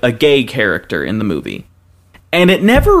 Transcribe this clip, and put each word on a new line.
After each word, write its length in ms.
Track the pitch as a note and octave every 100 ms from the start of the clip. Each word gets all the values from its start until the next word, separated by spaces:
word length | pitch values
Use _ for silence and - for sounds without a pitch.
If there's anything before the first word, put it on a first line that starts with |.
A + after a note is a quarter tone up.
a 100 | B2
gay 320 | A#2 D3+ C#3
character 600 | A#2 B2+ G#2 E2+ - E2
in 160 | C2+ A2
the 60 | G#2+
movie. 420 | D2+ G1+ G1+ - _ _ _ _ _ _
And 180 | E3+ F3+
it 140 | F#3+
never 340 | G3 C4 G#4 F#4+